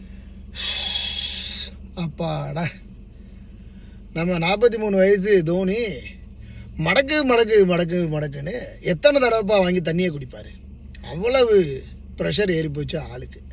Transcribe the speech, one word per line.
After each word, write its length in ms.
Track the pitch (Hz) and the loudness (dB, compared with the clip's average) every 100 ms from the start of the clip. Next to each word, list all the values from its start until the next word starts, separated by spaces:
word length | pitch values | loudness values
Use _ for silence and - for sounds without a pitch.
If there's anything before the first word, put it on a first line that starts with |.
| - - - - - - - - - - - - - - - - - - - | -16 -16 -16 -16 -14 -10 -6 -6 -4 -4 -4 -6 -6 -8 -8 -10 -10 -12 -14
அப்பாடா. 760 | - 165 - 165 156 143 147 170 - - - - - - - - - - - - - - | -8 -8 -4 -4 -4 -4 -4 -6 -6 -16 -20 -20 -20 -20 -18 -20 -18 -18 -18 -18 -18 -10
நம்ம 240 | 160 175 175 | -4 0 0
நாற்பத்தி 400 | 165 208 233 220 | 2 4 4 4
மூணு 200 | 214 196 | 2 4
வயசு 460 | 190 202 196 196 | 6 6 6 4
தோனி 320 | 160 180 190 214 226 131 - - - - - - - - | 4 2 0 0 -2 -6 -12 -16 -18 -18 -18 -16 -14 -4
மடக்கு, 480 | 160 214 269 302 269 | 2 2 4 2 4
மடக்கு, 400 | 233 220 220 185 | 4 6 6 6
மடக்கு, 420 | 175 170 180 165 | 4 0 0 -2
மடக்குன்னு 760 | 151 147 143 147 240 202 - | -2 -4 -6 -8 -8 -10 -8
எத்தனை 400 | - 175 294 285 | -4 2 4 6
தடவைப்பா 240 | 247 226 202 | 4 4 4
வாங்கி 360 | 208 180 180 | 4 4 2
தண்ணியை 300 | 165 165 185 | 0 0 0
குடிப்பாரு? 380 | 147 123 107 104 - - - - - | -2 -10 -14 -16 -18 -18 -18 -18 -16
அவ்வளவு 840 | - 160 226 262 240 208 160 131 - - - - | -12 -4 2 4 6 6 4 -2 -10 -16 -16 -6
ப்ரெஷர் 340 | 165 160 202 | -2 0 2
ஏறி 180 | 160 156 | 0 -2
போச்சு 300 | 147 135 156 | -4 -6 -6
ஆளுக்கு. 420 | 135 131 131 - - | -8 -12 -14 -16 -18